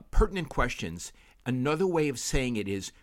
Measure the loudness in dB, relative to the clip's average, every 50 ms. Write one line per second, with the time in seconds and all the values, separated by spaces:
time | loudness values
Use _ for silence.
0 | -8 0 4 4 4 4 2 -2 -4 -2 0 0 0 0 -2 -4 -6 -6 -6 -8
1 | -12 -14 -16 -20 -20 -20 -20 _ -4 -2 -2 0 0 0 2 2 2 2 2 2
2 | 2 2 0 -2 -4 0 0 2 2 0 0 -2 -2 -2 -4 -4 -4 -8 -12 _